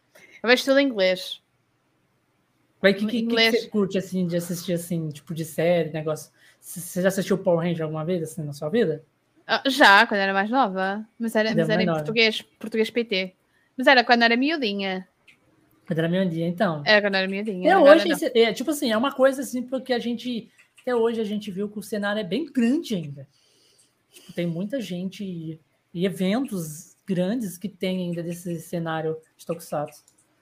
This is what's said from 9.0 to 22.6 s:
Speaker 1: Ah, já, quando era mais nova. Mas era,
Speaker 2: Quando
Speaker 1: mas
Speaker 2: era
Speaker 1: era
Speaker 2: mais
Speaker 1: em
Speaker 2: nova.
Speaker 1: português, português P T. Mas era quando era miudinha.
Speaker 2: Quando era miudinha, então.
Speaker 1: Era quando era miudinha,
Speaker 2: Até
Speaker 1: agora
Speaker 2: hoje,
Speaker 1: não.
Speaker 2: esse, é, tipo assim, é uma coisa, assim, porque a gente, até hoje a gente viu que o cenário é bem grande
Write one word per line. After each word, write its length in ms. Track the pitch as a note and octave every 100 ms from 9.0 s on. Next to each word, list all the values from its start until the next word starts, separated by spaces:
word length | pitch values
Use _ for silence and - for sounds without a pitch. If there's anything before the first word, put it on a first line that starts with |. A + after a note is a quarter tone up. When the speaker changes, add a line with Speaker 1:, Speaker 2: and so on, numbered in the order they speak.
| - _ _ _ -
Speaker 1:
Ah, 160 | A3 C#4
já, 380 | C4+ A#3 G3 A#3
quando 140 | G#3
era 140 | G3
mais 160 | G3 G#3
nova. 560 | C4 A#3 F#3 F#3+ G#3 A3 -
Mas 160 | A3+
era, 160 | A3 A3
Speaker 2:
Quando 100 | A3
Speaker 1:
mas 100 | F#3+
Speaker 2:
era 40 |
Speaker 1:
era 20 | G#3+
Speaker 2:
mais 60 |
Speaker 1:
em 40 | F3
Speaker 2:
nova. 140 | D#3+
Speaker 1:
português, 420 | D3+ A3 A3 A3 - _
português 300 | G#3+ A3+ A3
P 160 | A#3+ A#3
T. 280 | F#3 F#3 - _ _ _ -
Mas 100 | B3+
era 160 | C4
quando 200 | A#3 A#3+
era 120 | A#3 A#3
miudinha. 720 | C#4 E4 A3+ G3+ G3 F#3 F#3 _ _ _ _ _ _ _ -
Speaker 2:
Quando 120 | D#3+
era 100 | E3
miudinha, 380 | F3+ F#3 D#3+ E3
então. 360 | F3 G3+ D3+ D3
Speaker 1:
Era 160 | G#3
quando 140 | G3+ G3
era 120 | F#3+
miudinha, 420 | G3 G#3+ F#3 D#4
Speaker 2:
Até 20 | F#4+
Speaker 1:
agora 140 | C#4+ D#4+
Speaker 2:
hoje, 140 | E4
Speaker 1:
não. 60 | C#4
Speaker 2:
esse, 200 | D#4 A3+
é, 160 | A#3
tipo 180 | G#3+ C4+
assim, 200 | D4 B3+
é 60 | A3
uma 160 | C4+
coisa, 280 | C4 C4 C4+
assim, 220 | A#3 B3
porque 300 | - C4 C4
a 60 | A#3+
gente, 520 | A3 A3+ A#3+ A#3 - _ _ _
até 120 | -
hoje 280 | A#3+ A3+ A3+
a 40 | G#3
gente 240 | G#3 G#3
viu 180 | F#3 G#3
que 100 | G#3
o 40 |
cenário 360 | - G#3 G3+ G#3
é 40 |
bem 220 | F#3 G#3 -
grande 440 | -